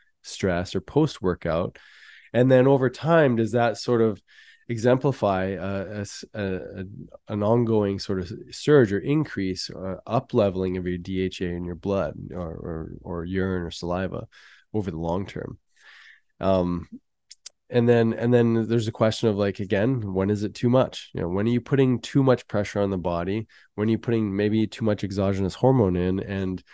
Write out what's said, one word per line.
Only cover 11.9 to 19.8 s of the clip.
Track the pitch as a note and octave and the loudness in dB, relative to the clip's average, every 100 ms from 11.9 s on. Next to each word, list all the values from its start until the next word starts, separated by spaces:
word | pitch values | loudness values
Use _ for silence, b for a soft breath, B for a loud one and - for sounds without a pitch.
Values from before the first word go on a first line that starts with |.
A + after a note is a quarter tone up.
| G2 D2+ - - | -2 -2 -6 -12
or, | F2 | -10
or, | E2 E2 D#2+ D#2+ D#2+ - | -8 -8 -8 -8 -10 -12
or | F2+ E2+ E2+ | -10 -8 -4
urine | F#2+ F#2+ F#2 | -2 -2 -2
or | E2+ | -6
saliva | - E2+ F2+ F#2+ E2 - b b b b | -8 -6 -4 -4 -8 -12 b b b b
over | G#2+ F#2+ | -4 -2
the | D#2+ | -2
long | E2+ F2+ G2 | -2 -2 -4
term? | - - - _ B B B B B B - | -8 -10 -12 _ B B B B B B -4
Um, | F#2+ F#2+ F2+ F2 E2+ A#3+ _ _ _ - - _ - | 2 2 2 -2 -8 -18 _ _ _ -20 -20 _ -2
and | B2 A#2+ | 2 4
then, | A#2 A2+ | 6 4
and | - A#2 | 0 2
then | B2 A#2 A2+ G#2+ | 4 4 2 2
there's | A#2 A2 | 0 -2
a | |
question | - A2 - A#2 | 0 0 2 0
of, | G2+ | 2
like, | G2+ - | 0 -2
again, | G2 G2+ | -2 0